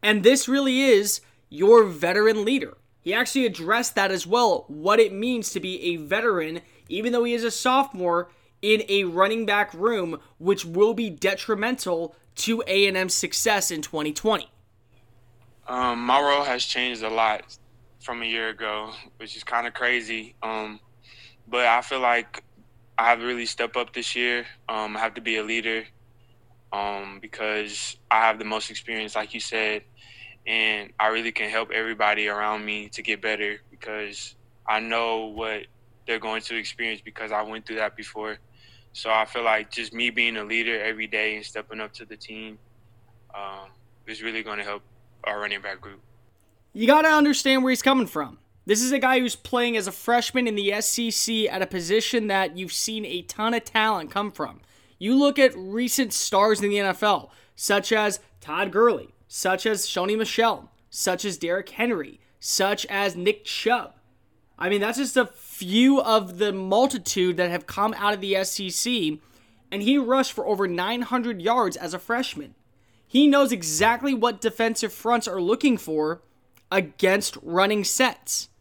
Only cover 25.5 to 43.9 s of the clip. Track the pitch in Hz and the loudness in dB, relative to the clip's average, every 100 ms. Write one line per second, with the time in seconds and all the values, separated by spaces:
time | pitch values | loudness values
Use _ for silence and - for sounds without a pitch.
25.5 | 113 113 113 110 _ _ _ _ _ _ | -4 -4 -6 -8 _ _ _ _ _ _
26.5 | _ _ 101 101 101 98 98 107 - 107 | _ _ -6 -6 -6 -12 -16 -18 -8 -4
27.5 | 107 107 101 - - _ 113 113 110 107 | -4 -6 -8 -10 -12 _ 2 4 2 -2
28.5 | 110 - 110 - 110 107 110 107 117 - | -6 -6 -12 -8 -8 -6 -6 -6 -8 -6
29.5 | 113 110 107 - _ - - - - - | -4 -2 -4 -8 _ -20 -20 -20 -16 -4
30.5 | 110 110 107 101 - 107 113 113 110 107 | 0 0 -2 -6 -2 0 0 -4 -4 -4
31.5 | 110 113 110 113 107 104 107 104 104 107 | -4 -4 -4 -4 -2 0 0 -2 -2 -2
32.5 | 107 107 104 104 - 110 104 110 107 104 | -4 -6 -8 -10 -12 -6 -6 -4 -4 -4
33.5 | 104 _ - - 107 104 104 - - _ | -8 _ -20 -12 -10 -10 -12 -16 -18 _
34.5 | _ - 110 113 113 117 113 110 107 113 | _ -4 -2 0 -2 0 -2 -6 -8 -6
35.5 | 107 - _ _ _ - 113 110 110 107 | -6 -10 _ _ _ -6 -6 -4 -6 -6
36.5 | 117 101 - 117 107 - 104 110 107 107 | -8 -8 -8 -8 -8 -12 -12 -6 -4 -4
37.5 | 110 107 110 107 - 107 107 107 107 _ | -10 -10 -6 -6 -6 -16 -10 -10 -12 _
38.5 | _ - - _ - 110 110 110 123 117 | _ -20 -20 _ -12 0 0 0 -2 0
39.5 | 110 107 - 113 113 120 113 117 113 104 | 0 -2 -10 -10 -4 -4 0 -2 -2 -6
40.5 | 113 117 113 107 110 110 110 110 107 104 | -4 -4 -4 -4 -6 -6 -4 -4 -4 -10
41.5 | 110 107 110 107 - 110 107 - 110 110 | -14 -12 -12 -12 -14 -20 -20 -18 -16 -16
42.5 | 107 _ _ _ _ _ _ _ 101 98 | -18 _ _ _ _ _ _ _ -14 -12
43.5 | 98 98 _ _ | -14 -18 _ _